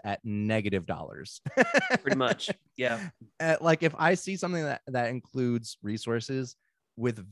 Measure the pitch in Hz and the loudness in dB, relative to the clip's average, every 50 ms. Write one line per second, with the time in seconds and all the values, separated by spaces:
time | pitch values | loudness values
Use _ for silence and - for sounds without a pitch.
0 | - 104 101 - - 110 104 104 104 107 110 110 98 104 98 92 82 - 82 82 | -6 -6 -6 -4 -4 -4 -2 0 0 2 2 2 2 2 0 0 -2 -4 -6 -6
1 | 78 - - 65 - - - - - - - 269 - 339 - 262 762 370 240 - | -8 -10 -12 -12 -14 -14 -16 -10 -10 0 4 4 4 6 4 2 4 4 0 0
2 | - - - 135 127 120 - - - - - - _ _ _ - 123 - 117 110 | 2 0 2 2 2 2 2 0 -2 -6 -6 -8 _ _ _ -2 -2 0 0 -2
3 | 196 165 - _ 113 - _ - 165 160 160 - 160 165 160 160 165 156 - - | -4 -10 -12 _ -20 -20 _ -2 2 2 2 4 6 4 4 6 4 2 2 4
4 | 160 170 185 - - 190 196 175 190 175 180 165 151 143 123 - - 139 127 123 | 4 4 4 2 0 -4 -4 -4 -4 -2 -2 -2 -2 -2 -4 -6 -6 -4 0 0
5 | 120 117 127 120 - _ - 131 123 120 120 117 113 - - - - 104 110 107 | 0 0 -2 -4 -8 _ -2 0 2 2 2 0 -2 -6 -12 -8 -6 -4 -4 -4
6 | - 117 117 117 113 - 135 131 127 120 - _ _ _ _ _ _ _ _ 113 | -2 -2 -2 -2 -2 -4 -4 -4 -4 -6 -10 _ _ _ _ _ _ _ _ -2
7 | 117 123 110 110 92 101 | -2 -2 -2 -2 -10 -8